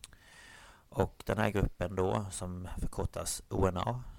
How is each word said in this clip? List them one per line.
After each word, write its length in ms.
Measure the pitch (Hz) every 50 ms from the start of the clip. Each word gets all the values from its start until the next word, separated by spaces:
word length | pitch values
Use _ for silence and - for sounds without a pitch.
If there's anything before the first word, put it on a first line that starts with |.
| - - - - - - - - - - - - - - - - - -
Och 340 | - - 95 - - - -
den 120 | - 101 107
här 120 | 107 107
gruppen 440 | 98 101 92 - - - 90 85 95
då, 320 | 92 92 95 110 113 101 95
som 380 | - - 92 90 90 90 92 90 - -
förkortas 640 | - - - - 92 - - 87 85 - - - - -
O 180 | - 101 95
N 100 | 92 87
A, 260 | 90 - 117 123 127 - - -